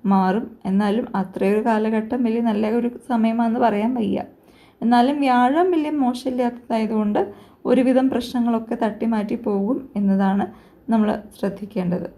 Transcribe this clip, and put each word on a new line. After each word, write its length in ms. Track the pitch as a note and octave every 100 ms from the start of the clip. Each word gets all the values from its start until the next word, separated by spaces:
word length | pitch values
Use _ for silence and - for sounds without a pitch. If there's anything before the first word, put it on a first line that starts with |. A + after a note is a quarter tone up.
| G3
മാറും. 520 | G3 F#3 G3+ - - F#3+
എന്നാലും 400 | G3 G#3 G#3+ - G3
അത്രയൊരു 500 | F#3 - F#3+ G#3 A3
കാലഘട്ടം 580 | A3 A3 A3 A3 B3
വലിയ 180 | A#3 A3+
നല്ല 300 | A#3 G#3 G#3+
ഒരു 200 | A#3 A#3+ B3 -
സമയമാണെന്ന് 500 | A#3 A3 A3+ A#3 A#3+
പറയാൻ 340 | A#3+ G#3 A3
വയ്യ. 300 | B3+ G3 - - - _ - - _
എന്നാലും 380 | A3+ A#3+ B3 D4
വ്യാഴം 520 | C#4 B3 B3 D4+ F#4
വലിയ 180 | E4 D4+
മോശമില്ലാത്തതായതുകൊണ്ട് 1400 | D4+ B3+ B3 C4 B3 A#3+ A#3+ - A3+ G#3+ A3 G#3 G#3 G4 - - - -
ഒരുവിധം 440 | B3+ B3+ B3+ C4
പ്രശ്നങ്ങളൊക്കെ 680 | B3 A#3+ B3+ A#3 A3+ A3+ A#3
തട്ടിമാറ്റി 600 | A3 G#3 A3+ A3 G#3 A#3
പോകും 540 | G#3 G3+ G3 C#4+ - G3+
എന്നതാണ് 520 | G3 G3 G3 G3 F4+ - - - -
നമ്മൾ 320 | A3+ G#3+ - - -
ശ്രദ്ധിക്കേണ്ടത്. 680 | G3 G3 G3+ - F3+ F3 -